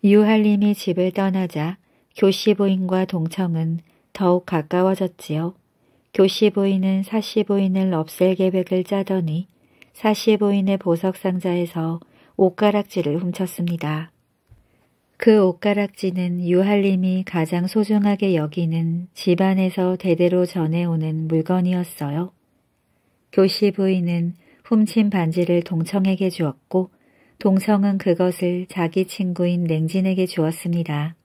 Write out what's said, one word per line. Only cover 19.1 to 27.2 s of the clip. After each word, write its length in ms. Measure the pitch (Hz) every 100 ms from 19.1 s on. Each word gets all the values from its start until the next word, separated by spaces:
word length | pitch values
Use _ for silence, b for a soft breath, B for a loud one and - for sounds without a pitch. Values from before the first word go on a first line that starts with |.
집안에서 840 | - - 180 190 190 185 180 180 185
대대로 480 | 190 165 175 180 180
전해오는 840 | 180 156 165 175 165 160 156 160
물건이었어요. 1040 | 160 160 185 180 180 175 - 147 147 180 _ _ _ _ _ _ _ _ _ _
교시 400 | - 190 - 208
부인은 640 | 196 190 185 170 175 170 - b b -
훔친 440 | 220 214 - 208
반지를 540 | 196 165 165 170 175
동청에게 680 | 170 170 165 208 190 185 190
주었고 600 | 180 160 131 _ 185 185 b b b